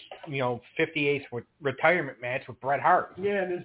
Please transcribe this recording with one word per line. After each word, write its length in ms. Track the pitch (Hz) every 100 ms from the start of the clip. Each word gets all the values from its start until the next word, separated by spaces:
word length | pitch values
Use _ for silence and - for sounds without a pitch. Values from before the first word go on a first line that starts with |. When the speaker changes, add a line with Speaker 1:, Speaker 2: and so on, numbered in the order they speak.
| - - -
Speaker 1:
you 120 | 135
know, 220 | 123 120 - -
fifty-eighth 480 | 160 156 143 143 -
re-, 100 | 120 - _
retirement 580 | 139 131 160 175 139 120
match 260 | 123 131 -
with 140 | 117
Bret 200 | 131 139
Hart. 340 | 160 175 - -
Speaker 2:
Yeah, 260 | 202 202
and 100 | 180
his 120 | 175